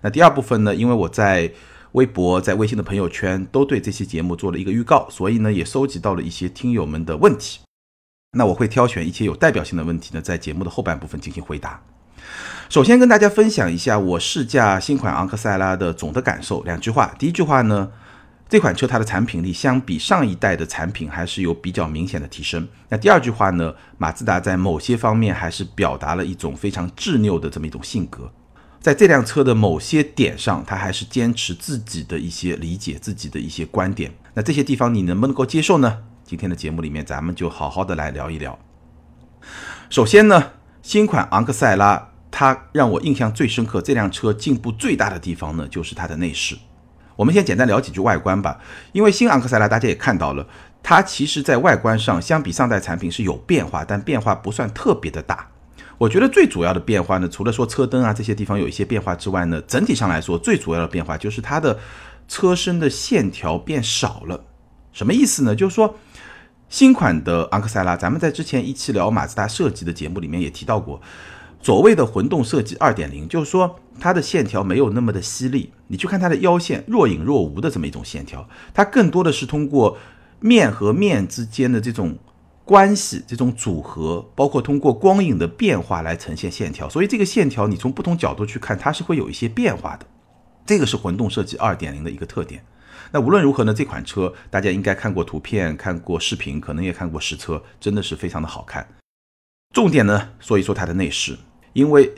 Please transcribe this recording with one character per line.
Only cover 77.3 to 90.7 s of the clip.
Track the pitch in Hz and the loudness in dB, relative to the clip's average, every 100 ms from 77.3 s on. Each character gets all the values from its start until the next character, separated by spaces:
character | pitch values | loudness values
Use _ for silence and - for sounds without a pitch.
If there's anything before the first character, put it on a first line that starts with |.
| 139 | 0
无 | 78 73 | 0 -2
的 | 151 | -4
这 | 92 | -4
么 | 71 | -6
一 | |
种 | 71 | -8
线 | - 73 69 | -12 -12 -12
条， | 65 - - - | -14 -16 -20 -6
它 | - | 0
更 | 202 262 170 | 2 4 4
多 | 175 | 4
的 | 165 | 2
是 | 135 131 | 0 -4
通 | 151 143 | -4 0
过 | 139 107 - - - - _ | 4 4 2 -10 -20 -20 _
面 | 214 240 127 | 4 6 6
和 | - 104 | 2 0
面 | 147 202 123 95 | 2 2 2 -2
之 | - 110 | -6 -8
间 | 123 127 | -2 0
的 | 117 | 0
这 | 117 | -2
种 | 110 87 - - _ _ _ | -4 -6 -6 -14 _ _ _
关 | - 196 196 | 4 6 8
系、 | 208 - - | 4 -2 -8
这 | - 117 | -10 -2
种 | 123 | -2
组 | 113 113 82 | 0 -4 -4
合， | - 80 80 85 - | -6 -6 -4 -4 -6
包 | - 139 | 0 2
括 | 139 | 2
通 | 131 143 | 0 2
过 | 139 | 2
光 | 117 190 196 | 4 4 4
影 | 175 104 | 4 0
的 | 139 | -2
变 | - 214 104 | 0 0 0
化 | - 85 | -2 -4
来 | 80 82 | -4 -6
呈 | - 78 | -8 -8
现 | 90 | -8
线 | - 90 | -6 -8
条， | 73 71 | -8 -6
所 | 151 | -2
以 | 202 | 0
这 | 233 | 2
个 | |
线 | 190 - 147 | 0 2 0
条 | 113 104 | 2 0
你 | 92 | 0
从 | 127 | -4
不 | - | -4
同 | 180 170 | -2 -2
角 | 71 | -2
度 | 69 | -4
去 | 107 120 | -6 -8
看， | - - | -6 -2
它 | 139 | -2
是 | 151 | -2
会 | 175 160 | -2 -2
有 | - | -4
一 | |
些 | - 117 | -6 -6
变 | 110 226 104 | -2 -2 -2
化 | 76 - | -8 -12
的。 | - _ _ _ _ _ | -16 _ _ _ _ _
这 | - | 0